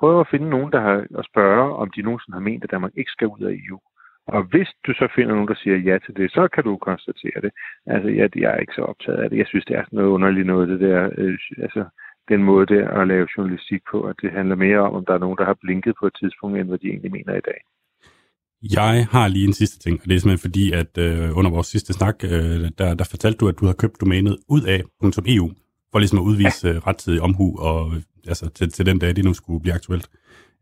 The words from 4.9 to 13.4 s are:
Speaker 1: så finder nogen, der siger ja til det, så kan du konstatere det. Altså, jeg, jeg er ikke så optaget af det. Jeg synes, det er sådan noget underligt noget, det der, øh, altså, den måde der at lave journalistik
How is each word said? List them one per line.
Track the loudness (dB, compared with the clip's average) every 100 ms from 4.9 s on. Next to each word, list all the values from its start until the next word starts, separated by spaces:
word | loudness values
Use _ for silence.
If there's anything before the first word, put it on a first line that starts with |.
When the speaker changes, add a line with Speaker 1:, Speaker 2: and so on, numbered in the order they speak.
| -2
Speaker 1:
så | 0 2
finder | 2
nogen, | 0 0
der | -2
siger | 0 2
ja | 2 0
til | -2 -4
det, | -2
så | 2 2
kan | 0
du | -2 -4
konstatere | -4 -6 -8 -10 -8 -6
det. | -8 -8 -16 -14 -4
Altså, | -2 0
jeg, | 2 2 2
jeg | 0
er | 0
ikke | -4 -6
så |
optaget | -8 -6 -6 -4
af | -2
det. | -2
Jeg | 0
synes, | -2
det | -2 -4
er |
sådan | -4 0
noget | 2 4
underligt | 4 2 2
noget, | 2 2
det | 2
der, | 2 2 0 -2
øh, | -4 -4 -10 -10 -8
altså, | -6 -8 -12 -20 _ 0
den | 4
måde | 6 6 6
der | 4 2 2
at | 2
lave | 2 0
journalistik | -4